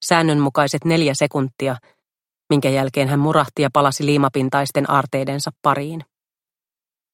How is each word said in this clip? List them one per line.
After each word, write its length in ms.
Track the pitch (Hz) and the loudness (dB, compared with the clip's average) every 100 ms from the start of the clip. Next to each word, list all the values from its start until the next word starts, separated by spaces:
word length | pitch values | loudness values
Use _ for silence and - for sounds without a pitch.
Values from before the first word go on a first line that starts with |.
| - | -2
säännönmukaiset 800 | 170 160 147 143 151 143 151 | 2 2 2 2 2 0 0
neljä 280 | 165 165 151 | 0 2 2
sekuntia, 640 | 131 151 147 135 - 135 123 _ _ _ _ _ _ - | 0 -2 -2 -4 -4 -6 -6 _ _ _ _ _ _ -2
minkä 200 | 147 135 | 0 2
jälkeen 380 | 135 135 147 135 | 0 -2 -2 0
hän 100 | 143 | 2
murahti 440 | 151 160 139 - | 2 2 0 -2
ja 80 | 139 | 0
palasi 340 | 147 143 131 143 | 2 2 0 0
liimapintaisten 840 | 147 139 143 131 139 139 147 139 | 2 2 0 0 0 -2 -2 0
aarteidensa 600 | 139 131 135 135 139 151 - | 0 0 -4 -4 -6 -8 -4
pariin. 420 | 147 139 143 165 - _ _ _ _ _ _ _ _ _ _ | -2 0 -4 -10 -14 _ _ _ _ _ _ _ _ _ _